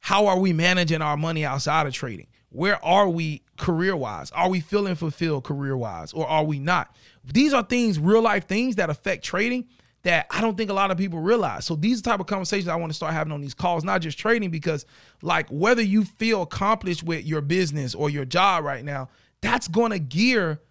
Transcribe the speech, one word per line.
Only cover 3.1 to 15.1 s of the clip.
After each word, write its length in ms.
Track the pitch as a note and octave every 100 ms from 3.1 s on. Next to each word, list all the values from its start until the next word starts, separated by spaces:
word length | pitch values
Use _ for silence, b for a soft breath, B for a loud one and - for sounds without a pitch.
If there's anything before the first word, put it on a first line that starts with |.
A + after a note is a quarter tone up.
| E3+ D#3+ D3+ _ -
career-wise? 760 | - E3 F#3 F3+ B2 F#2+ C#2
Are 180 | - F3+
we 100 | F#3
feeling 340 | D#3 G#3 G3+
fulfilled 500 | E3+ E3 D3 E3 D3
career-wise, 680 | C3 C#3+ C#3 C3+ A2+ E2+ D#2+
or 140 | D#3+ C#3+
are 180 | D#3
we 140 | D#3 D3
not? 360 | C#3 F3 - b b b
These 300 | - G#3+ D4+
are 80 | C#4
things, 360 | A3+ B3 A#3 E3+
real-life 500 | D#3 A3 A3+ G#3 -
things 280 | G3+ B3+ G3+
that 140 | F3
affect 340 | D3 - F#3
trading 440 | - F3+ A3+ B3 B3 b b b
that 240 | F3+ E3+ -
I 100 | -
don't 160 | A3+ F#3+
think 120 | A3
a 60 |
lot 160 | G3 G3
of 80 | F3+
people 220 | G3 E3
realize. 440 | E3 A#3+ F3 G#2
So 120 | - D#3+
these 240 | F3+ B3
are 20 |
the 80 | A#3
type 100 | G#3+
of 60 | F#3
conversations 420 | G3+ F3+ G3+ F3
I 60 |
wanna 200 | E3+ E3
start 180 | D3+ D#3
having 200 | D#3+ D#3
on 80 | D3+
these 140 | C#3+
calls, 300 | - F3+ E3+
not 160 | E3 F#3+
just 180 | D#3+ C#3
trading, 320 | G#3+ A#3 G3
because, 340 | E3 D3+ D#3 - b b